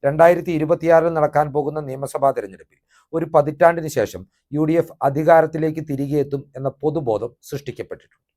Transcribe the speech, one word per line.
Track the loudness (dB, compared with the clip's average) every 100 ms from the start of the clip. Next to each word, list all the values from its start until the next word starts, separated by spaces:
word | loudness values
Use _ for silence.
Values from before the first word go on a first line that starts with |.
| -2
രണ്ടായിരത്തി | 4 6 6 0 -2
ഇരുപത്തിയാറിൽ | 0 0 4 4 4 0
നടക്കാൻ | 0 0 0 -2
പോകുന്ന | -4 -6 -10
നിയമസഭാ | -10 -8 -2 0 0
തെരഞ്ഞെടുപ്പിൽ | -8 -14 -20 _ _ _ _ -6
ഒരു | 0
പതിറ്റാണ്ടിന് | 2 0 4 2 2 -4 -4
ശേഷം | -4 -6 -18 _ _ -2
യു | 0
ഡി | 0
എഫ് | 0 -2 -2
അധികാരത്തിലേക്ക് | 0 6 6 6 0 -4 -4 -8
തിരികെ | -6 -2 -2
എത്തും | -2 -6 -10 -8
എന്ന | -8 -4
പൊതുബോധം | -4 -4 -2 -4 -4 _ -12
സൃഷ്ടിക്കപ്പെട്ടിട്ടുണ്ട്. | -12 -12 -12 -14 -14 _ _ _